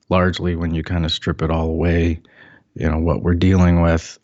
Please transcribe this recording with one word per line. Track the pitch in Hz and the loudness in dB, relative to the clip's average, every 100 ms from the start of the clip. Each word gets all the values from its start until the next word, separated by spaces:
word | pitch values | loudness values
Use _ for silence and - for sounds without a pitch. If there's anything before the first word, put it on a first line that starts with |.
| - | -2
largely | 92 90 85 90 82 | 0 0 0 -4 -4
when | 85 | -4
you | 82 | -4
kinda | - 87 80 | -4 -2 -2
strip | - 85 78 | -4 -4 -4
it | 80 | -2
all | 80 80 | -2 -2
away, | 80 87 85 85 80 _ _ - - _ | 0 0 2 0 -2 _ _ -20 -20 _
you | - 80 | -6 -2
know, | 78 | 0
what | 85 - | 0 0
we're | 90 | 0
dealing | 87 92 92 90 85 | 2 4 4 4 4
with | 85 82 - - | 2 0 -4 -16